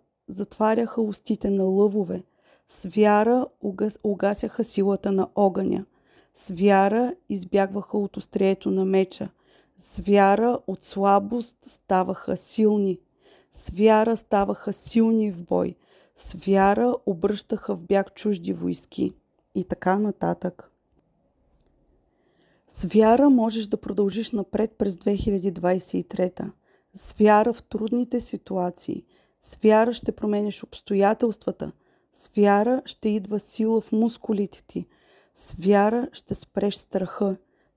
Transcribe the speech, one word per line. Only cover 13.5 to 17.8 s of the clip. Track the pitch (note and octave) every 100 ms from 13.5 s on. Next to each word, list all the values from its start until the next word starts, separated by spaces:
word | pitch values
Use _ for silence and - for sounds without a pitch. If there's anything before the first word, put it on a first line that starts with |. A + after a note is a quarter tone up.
с | - -
вяра | F3+ A3 G#3+ A3 A3+
ставаха | - G3+ G3+ G3+ -
силни | F#3+ - A#3 A3+ A3+ G#3+
в | E3+
бой – | F3 F3+ F3+ F3 _ _ _ _
с | - - F#3+
вяра | G3 G3 G#3+ A#3+ - -
обръщаха | E3+ G3+ G#3 - G#3+ -
в | F#3+